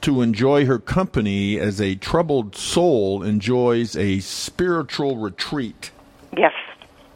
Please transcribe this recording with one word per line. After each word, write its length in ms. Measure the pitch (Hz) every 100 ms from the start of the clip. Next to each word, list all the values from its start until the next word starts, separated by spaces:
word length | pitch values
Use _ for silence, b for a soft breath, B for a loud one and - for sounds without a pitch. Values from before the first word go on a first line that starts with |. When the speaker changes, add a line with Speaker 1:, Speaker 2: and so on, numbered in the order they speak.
Speaker 1:
to 200 | - 131
enjoy 440 | 117 104 131 143 135
her 120 | 120
company 800 | - 185 190 - 147 139 101 -
as 220 | 104 98
a 160 | 98 95
troubled 580 | - 160 165 139 104
soul 720 | - - 175 175 123 98 98
enjoys 720 | 95 107 104 123 123 117 113 -
a 240 | 101 98
spiritual 960 | - - - - 180 170 139 - 143 120
retreat." 720 | 107 95 - 151 113 - - - - - - -
Speaker 2:
Yes, 180 | 165 - - - - - -